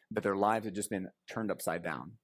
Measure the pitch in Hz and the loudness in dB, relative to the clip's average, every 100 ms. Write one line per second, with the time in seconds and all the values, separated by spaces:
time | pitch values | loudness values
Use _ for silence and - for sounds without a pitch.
0 | _ 107 104 98 101 110 107 98 101 98 | _ 0 2 4 4 4 0 -4 -2 -2
1 | 95 - - 117 107 - - 85 85 71 | -4 -10 -8 -4 -2 -2 -2 -2 -2 -4
2 | 71 113 | -6 -16